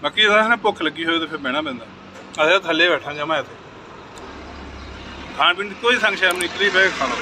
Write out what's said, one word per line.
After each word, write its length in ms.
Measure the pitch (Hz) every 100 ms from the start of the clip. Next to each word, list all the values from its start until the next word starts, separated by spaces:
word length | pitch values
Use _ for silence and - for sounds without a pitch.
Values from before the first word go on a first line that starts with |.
ਬਾਕੀ 180 | 147 175
ਇਹਦਾ 280 | 214 208 220
ਨਾ, 80 | 233
ਭੁੱਖ 260 | 214 190
ਲੱਗੀ 220 | 160 151
ਹੋਵੇ 140 | 165 165
ਤਾਂ 80 | 160
ਫਿਰ 100 | 156
ਬਹਿਣਾ 260 | 135 135
ਪੈਂਦਾ। 220 | 156 123 113 - - - - -
ਅਸੀਂ 100 | 156
ਤਾਂ 80 | 190
ਥੱਲੇ 280 | 165 160 175
ਬੈਠਾ 240 | 151 139
ਜਮਾਂ 260 | 147 147 160
ਇੱਥੇ, 160 | 127 - - - - - - - - - - - - - - - - - - -
ਖਾਣ 160 | 156
ਪੀਣ 140 | 175 202
ਦੀ 60 | 196
ਕੋਈ 160 | 233 240
ਸੰਗ 180 | 214 190
ਸ਼ਰਮ 200 | 185 180
ਨਹੀਂ, 120 | 175
ਇੱਥੇ 200 | - 202
ਬਹਿ 200 | 185 190
ਕੇ 60 | -
ਖਾ 80 | 131
ਲਓ। 100 | 120